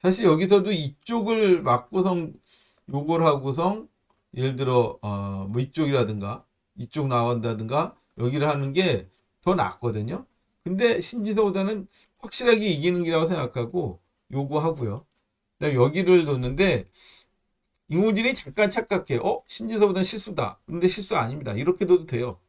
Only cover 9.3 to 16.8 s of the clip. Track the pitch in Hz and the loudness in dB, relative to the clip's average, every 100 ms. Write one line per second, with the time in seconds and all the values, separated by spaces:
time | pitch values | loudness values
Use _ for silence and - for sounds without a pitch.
9.3 | _ 180 185 110 - 120 107 107 196 - | _ 0 0 0 -4 -6 -4 -6 -8 -12
10.3 | _ _ _ 170 190 240 - 180 240 208 | _ _ _ -6 0 2 2 -4 -4 -2
11.3 | 214 208 190 196 214 190 _ _ _ - | 2 2 0 -2 -4 -10 _ _ _ -6
12.3 | - 247 220 208 147 170 180 165 165 185 | 0 2 4 2 0 0 0 0 0 0
13.3 | 175 127 123 113 - 127 85 _ _ _ | -2 -4 -6 -6 -4 -6 -8 _ _ _
14.3 | 135 139 151 160 151 117 101 _ _ _ | -8 -2 -2 -2 -2 -6 -8 _ _ _
15.3 | _ _ _ 147 131 127 160 180 180 156 | _ _ _ -2 4 4 4 6 6 6
16.3 | 131 123 135 196 123 | -2 -2 0 2 2